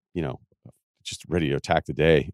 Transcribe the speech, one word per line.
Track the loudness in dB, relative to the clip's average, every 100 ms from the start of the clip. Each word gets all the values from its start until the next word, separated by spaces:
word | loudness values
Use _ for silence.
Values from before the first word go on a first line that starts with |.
| _
you | -8
know, | -6 -8 _ _ -20 -20 _ _
just | -16 -16 -6
ready | -2 -2
to | -2
attack | 0 -2 -2
the |
day. | 0 4 4 2